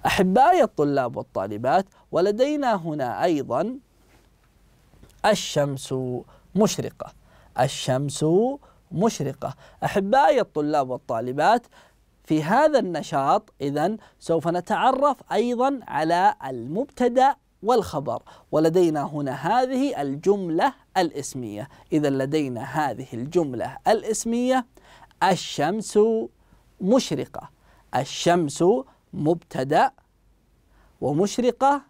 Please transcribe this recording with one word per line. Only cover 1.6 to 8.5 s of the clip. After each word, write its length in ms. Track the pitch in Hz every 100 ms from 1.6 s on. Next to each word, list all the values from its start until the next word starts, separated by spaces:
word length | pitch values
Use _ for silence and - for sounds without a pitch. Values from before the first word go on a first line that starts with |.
| 127 170 196 _ _
ولدينا 640 | 147 190 208 269 302 262 208
هنا 480 | 165 151 123 101
أيضا 560 | 165 156 135 120 196 262 _ _ _ _ _ _ _ _ _ _ _ _ - _ 196
الشمس 680 | 208 - 156 143 135 - 131 127 123 - - _ 180
مشرقة، 580 | 208 - 120 _ - - _ _ _ -
الشمس 680 | 135 - - 131 143 - 156 175 240